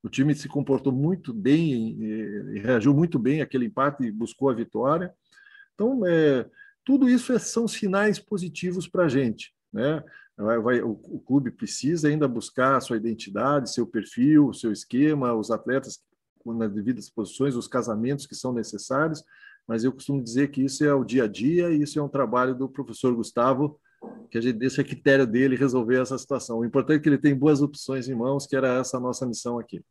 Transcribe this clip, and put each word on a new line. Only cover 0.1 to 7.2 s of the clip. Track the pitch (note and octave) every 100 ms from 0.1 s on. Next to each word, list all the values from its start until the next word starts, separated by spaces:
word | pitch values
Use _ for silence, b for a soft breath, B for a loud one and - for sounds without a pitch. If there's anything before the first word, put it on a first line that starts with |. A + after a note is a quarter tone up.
| - C#3+
se | D3 C#3+
comportou | C#3+ B2 C3+ C#3
muito | B2+ D3+ F#3+ -
bem | A2+ G#2+ D3+ E3 B2 A2+
e, | G#2+ G#2+ G#2+ G#2 G#2 G2+ G#2+
e |
reagiu | G#2+ B2 A#2+
muito | C#3 E3+ D3
bem | A#2 D#3
àquele | C#3 C3 A#2
empate | A#2 C#3 C#3+
e | A#2+
buscou | G#2+ A#2 - C3+
a | A#2
vitória. | A2+ G#2+ B2+ E3 F3 - _ b b b b -
Então, | A3 C4+ F3+
é, | E3 D3+ C3 - b b b
tudo | - C4+ B3+
isso | B3